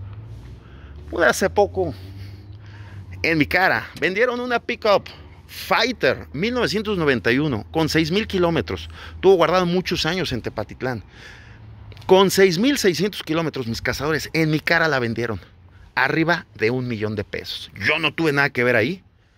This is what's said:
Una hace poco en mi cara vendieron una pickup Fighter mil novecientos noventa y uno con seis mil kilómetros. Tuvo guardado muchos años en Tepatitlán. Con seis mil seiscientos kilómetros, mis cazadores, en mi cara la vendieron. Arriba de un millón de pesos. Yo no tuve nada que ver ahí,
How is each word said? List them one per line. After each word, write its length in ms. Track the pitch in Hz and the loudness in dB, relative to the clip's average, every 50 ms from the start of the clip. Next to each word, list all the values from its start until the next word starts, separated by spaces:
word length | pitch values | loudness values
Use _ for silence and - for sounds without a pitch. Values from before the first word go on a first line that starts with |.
| - - - - - - - - - - - - - - - - - - - - - - | -14 -14 -14 -16 -16 -16 -16 -16 -16 -16 -18 -18 -18 -20 -20 -18 -18 -18 -18 -18 -14 -8
Una 200 | 330 349 339 - | -2 2 4 4
hace 200 | 233 - 208 185 | 4 4 0 2
poco 420 | - 208 202 196 - 190 180 160 113 - - - - - - - - - - - - - - - - - - - - - - - - - | 4 2 2 2 2 -2 -2 -2 -4 -8 -14 -16 -14 -14 -14 -14 -16 -18 -18 -18 -18 -18 -18 -18 -18 -18 -18 -16 -16 -16 -16 -16 -10 -4
en 140 | - 156 165 | -2 0 2
mi 100 | 156 143 | 2 0
cara 420 | - - 180 190 175 127 110 104 - - - | 2 2 2 2 2 2 0 -2 -6 -8 -4
vendieron 380 | - 175 190 208 240 254 240 247 | -2 -2 0 0 0 0 0 -4
una 220 | 247 254 240 233 | -4 -2 -4 -4
pickup 480 | - - 240 220 - 214 202 180 - - - - - - - - - - | -2 -4 -6 -2 2 2 2 2 2 -4 -14 -18 -20 -20 -20 -20 -20 -18
Fighter 800 | - - - - 185 180 226 247 233 - - 135 110 - 98 - | -16 -14 -4 -2 0 0 0 0 -2 0 0 0 0 0 -6 -10
mil 220 | - 139 185 233 254 | -6 -4 -4 -2 0
novecientos 420 | 247 220 139 151 214 214 214 208 | 0 -2 0 -2 -2 -2 -2 -2
noventa 360 | 180 160 143 135 113 90 117 | 2 2 2 2 2 2 2
y 60 | 120 135 | 2 2
uno 280 | 151 156 123 101 - - | 2 0 -2 -4 -6 -4
con 160 | - 160 160 139 | -2 0 0 2
seis 240 | - 160 160 147 | 2 2 2 2
mil 140 | 175 208 220 | 0 -2 -2
kilómetros. 600 | - - 185 175 170 165 143 104 - 95 85 82 82 - - - - - - | -2 0 0 2 2 2 0 0 -2 -6 -6 -8 -12 -14 -16 -16 -16 -10 2
Tuvo 140 | - 185 196 | 6 6 6
guardado 320 | 170 165 151 175 185 180 | 8 6 4 4 4 2
muchos 400 | 175 175 185 175 - 180 165 - | 2 2 0 0 0 -2 -2 0
años 260 | 156 175 185 156 120 | -2 -2 -2 -2 -4
en 80 | 131 113 | -4 -4
Tepatitlán. 600 | - 110 - - 104 - 101 - - 127 123 104 - - - - - - - - - - - - - - - - - - - - - | -6 -6 -6 -6 -8 -8 -8 -6 -4 -4 -4 -6 -10 -14 -20 -20 -20 -20 -20 -20 -20 -20 -20 -20 -20 -20 -20 -20 -18 -18 -18 -12 4
Con 240 | - 190 190 196 185 | 6 8 8 8 6
seis 280 | - 190 196 196 165 165 | 6 6 6 6 4 2
mil 200 | 226 277 285 - | 2 2 2 4
seiscientos 460 | - 196 165 135 185 220 - - - | 2 2 2 2 0 -2 -2 -6 -6
kilómetros, 420 | - 156 165 165 147 - 135 127 | -2 -2 0 -2 -2 -4 -4 -4
mis 160 | 113 113 - | -4 -6 -4
cazadores, 480 | - 127 113 90 135 156 160 139 - - - | -2 -4 -4 -2 -2 -2 -2 -2 -2 -2 0
en 160 | 160 160 156 | 0 2 2
mi 100 | 156 151 | 2 0
cara 260 | - - 175 165 165 | 0 2 2 2 4
la 120 | 160 143 131 | 2 2 2
vendieron. 420 | 120 113 113 110 120 117 107 92 - - - - - - - - - - _ | 0 0 0 -2 -2 -4 -4 -6 -8 -14 -20 -20 -20 -20 -20 -20 -20 -6 _
Arriba 500 | 127 127 139 143 156 160 156 175 160 - - - | 0 2 2 2 2 2 2 0 0 -2 -12 -4
de 160 | 104 110 113 | 0 0 0
un 160 | 123 127 127 | 2 0 -2
millón 300 | 123 117 104 107 107 107 | -4 -4 -2 -2 -2 -2
de 80 | 101 98 | -4 -4
pesos. 480 | - - 82 85 - - - - - - | -6 -8 -10 -10 -10 -12 -12 -14 -16 -12
Yo 240 | - 101 139 151 160 | -4 0 0 0 0
no 140 | 160 147 | 0 -2
tuve 200 | 143 - 165 156 | -2 0 0 2
nada 180 | 139 143 139 139 | 4 4 2 2
que 120 | - 123 | 2 2
ver 140 | 120 123 123 | 2 4 4
ahí, 260 | 113 107 143 190 190 - _ _ _ _ _ _ | 4 2 2 -2 -6 -10 _ _ _ _ _ _